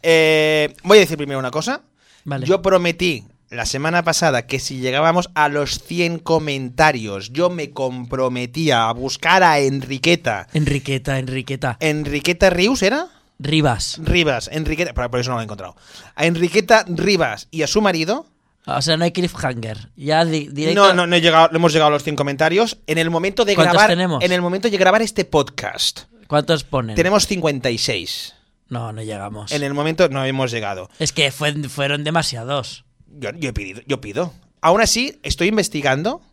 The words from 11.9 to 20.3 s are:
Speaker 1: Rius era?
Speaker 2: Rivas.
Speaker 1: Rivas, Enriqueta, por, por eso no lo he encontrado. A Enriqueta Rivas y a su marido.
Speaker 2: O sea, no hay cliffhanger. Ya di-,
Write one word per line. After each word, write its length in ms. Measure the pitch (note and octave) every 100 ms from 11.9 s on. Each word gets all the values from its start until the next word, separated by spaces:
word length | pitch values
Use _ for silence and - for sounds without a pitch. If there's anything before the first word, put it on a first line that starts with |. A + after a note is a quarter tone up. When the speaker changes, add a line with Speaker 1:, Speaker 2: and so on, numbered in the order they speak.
| D3+ C#3+ C#3+ D#3 F3 F#3+
Speaker 1:
Rius 340 | E3+ G3+ C4
era? 260 | F#3+ C#4 F4 _ _ _
Speaker 2:
Rivas. 580 | C3+ D#3 C#3+ A#2 - -
Speaker 1:
Rivas, 480 | D#3+ F3 D#3 A#2+ -
Enriqueta, 420 | D#3 D#3 D#3 F3
por, 160 | B2+ B2
por 80 | B2
eso 120 | B2
no 40 | B2
lo 40 |
he 20 |
encontrado. 300 | A2 G2+ F2+ - - - -
A 120 | - D#3+
Enriqueta 580 | E3 F3 F#3 F3+ A3 F3+
Rivas 640 | E3 F#3 F#3+ C3+ G#2+ -
y 120 | D#3+
a 40 | D3
su 160 | G#3
marido. 420 | G#3 E3 D#3+ A#3 - _ _ _ -
Speaker 2:
O 140 | C3+
sea, 160 | C#3 D#3+
no 60 |
hay 80 | E3+
cliffhanger. 800 | E3+ F3 - C#3 A#2+ A2+ G#2+ - -
Ya 280 | C#3+ D#3
di-, 220 | E3+